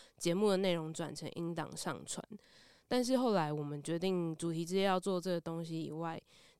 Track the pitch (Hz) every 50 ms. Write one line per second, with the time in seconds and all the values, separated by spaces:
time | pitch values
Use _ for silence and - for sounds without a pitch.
0 | - - _ - - 170 170 190 214 208 196 185 196 190 175 170 160 156 160 -
1 | 165 - - - - - - - 170 170 170 165 156 - - 165 - 175 143 90
2 | 67 - - - - - 214 208 - - - - - - - - _ _ - 247
3 | 247 233 262 247 254 240 208 185 160 151 151 151 147 143 147 147 143 156 165 170
4 | 175 190 190 180 170 165 160 156 165 170 165 160 170 165 185 196 190 196 185 185
5 | 180 202 185 180 165 185 180 170 - 165 165 165 165 165 165 160 160 143 151 160
6 | 165 165 165 - - _ - - - - - _